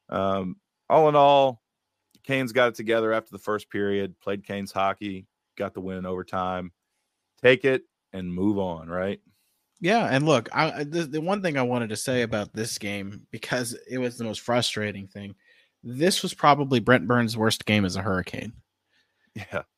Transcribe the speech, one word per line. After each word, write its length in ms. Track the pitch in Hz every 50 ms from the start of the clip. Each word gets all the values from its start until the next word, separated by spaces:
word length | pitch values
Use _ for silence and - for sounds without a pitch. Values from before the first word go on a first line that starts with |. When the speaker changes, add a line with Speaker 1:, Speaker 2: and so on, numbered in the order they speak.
| _ _
Speaker 1:
um, 480 | - 95 95 98 95 98 95 92 - - _ _ _ _ _ _
all 200 | - 151 160 151
in 60 | 147
all, 460 | 147 143 143 143 139 139 135 123 - _ _ _ _ _ _ _ _ _ _ _ _ _
Canes 280 | - 135 135 131 120
got 180 | 110 123 123 120
it 60 | 113
together 380 | - 113 107 113 113 113 110 110
after 180 | 113 110 -
the 80 | - 98
first 300 | - - 107 104 - _
period, 500 | - 101 101 101 101 98 98 95 90 _
played 260 | _ 101 101 104 98
Canes 260 | - 101 101 98 98
hockey, 540 | - 98 95 98 98 - 107 104 95 95 98 _ _ _ _ _ _ -
got 160 | 101 98 -
the 80 | 101
win 160 | 92 92 95 92
in 80 | 92
overtime. 680 | 92 92 92 92 - - 95 92 92 92 90 90 90 - _ _ _ _ _ _ _ _ _ _ _ _ _
Take 240 | - 127 131 127 -
it 180 | 135 131 127 - _ _ _ _ _ -
and 200 | 95 92 90 87
move 240 | 90 95 104 107 98
on, 320 | 95 92 85 80 80 82
right? 300 | 85 90 92 98 101 - _ _ _ _ _ _ _ _ _ _ _ _
Speaker 2:
Yeah, 280 | - 165 214 240 196 117
and 160 | 123 135 147
look, 220 | 160 151 120 107 - -
I, 180 | 127 156 160
I, 120 | - 120 151
the, 200 | 147 156 170 170
the 180 | 135 139 156
one 200 | 156 170 202 208
thing 160 | 190 175 147 139
I 60 | 127
wanted 260 | 123 123 123 117 107
to 80 | 107 104
say 240 | - - 127 123
about 320 | 120 110 110 107 104 87 -
this 240 | 107 113 117 - -
game, 480 | - 101 101 101 98 98 104 - - _
because 420 | - 110 - - - 123 123 110 - - - -
it 80 | 120 127
was 200 | 127 123 117 113
the 60 | 117
most 180 | 113 104 -
frustrating 680 | - - 120 123 123 - - 107 107 104 98 98 98 95
thing, 280 | _ 104 101 101 104 - _ _ _ _ _ _ _ _ -
this 400 | 117 123 131 156 185 202 - -
was 100 | 185 -
probably 460 | - - 151 143 143 143 135 135 120
Brent 280 | 104 120 123 123 82 101
Burns' 280 | 123 123 117 110 113
worst 300 | 113 107 110 104 - -
game 180 | - 107 104 101
as 140 | 92 90 98
a 40 |
Hurricane. 520 | 92 95 95 92 90 - - - - 104 110 - _ _ _ _ _ _ _ _ _ _ _ _ _ _ _
Speaker 1:
Yeah. 280 | 107 104 - - 82 - - _